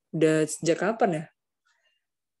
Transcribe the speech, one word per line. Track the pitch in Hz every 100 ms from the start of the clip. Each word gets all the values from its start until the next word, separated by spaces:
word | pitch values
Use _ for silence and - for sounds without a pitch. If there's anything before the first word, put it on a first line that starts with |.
| _ 160
udah | 160 156 156
sejak | - 156 160
kapan | 180 226 226
ya? | 156 160 _ _ _ _ _ _ _ _ _ _ _